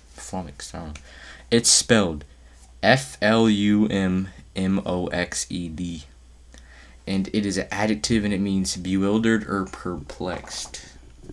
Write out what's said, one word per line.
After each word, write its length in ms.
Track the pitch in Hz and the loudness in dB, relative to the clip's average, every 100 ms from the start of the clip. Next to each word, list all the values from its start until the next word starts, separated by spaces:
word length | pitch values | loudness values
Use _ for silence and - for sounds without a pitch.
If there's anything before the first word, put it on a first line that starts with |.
| - | -20
Flummoxed, 580 | - - 92 82 - - | -18 -10 -8 -8 -12 -14
I 60 | 85 | -12
don't 80 | 82 | -12
know. 140 | 76 - - - - - | -14 -16 -20 -20 -18 0
It's 180 | 117 - | 2 4
spelled 560 | - - 113 95 76 - - - - - - | 4 4 4 4 -2 -10 -20 -20 -20 -20 0
F 360 | 98 131 - - | 4 4 2 0
L 300 | 104 113 113 | 4 6 6
U 380 | 104 104 104 107 | 4 4 4 4
M 400 | 98 95 92 92 - - | 2 2 0 -2 -8 -12
M 260 | - 95 95 - | -2 0 0 0
O 220 | 90 87 | -2 -2
X 400 | 80 87 - - | -2 -4 -4 -6
E 180 | 90 85 | -6 -8
D. 360 | 78 87 82 - - - - - - - - - - - | -8 -8 -10 -14 -20 -20 -20 -20 -20 -20 -20 -20 -14 -4
And 200 | 95 95 | -2 0
it 120 | 107 | -2
is 140 | 101 95 | -2 -2
an 80 | - | -4
adjective 520 | 101 107 107 - 117 | -2 0 0 0 0
and 80 | 101 | 0
it 80 | 101 | 0
means 360 | 101 95 95 - | 0 0 0 -4
bewildered 720 | 90 95 98 107 113 110 107 | -2 0 2 2 2 2 0
or 160 | 98 | -4
perplexed. 1200 | 92 - 95 85 71 - 87 82 - - - - - - - - - | -4 -6 -8 -8 -10 -10 -8 -8 -10 -12 -10 -14 -18 -20 -20 -20 -20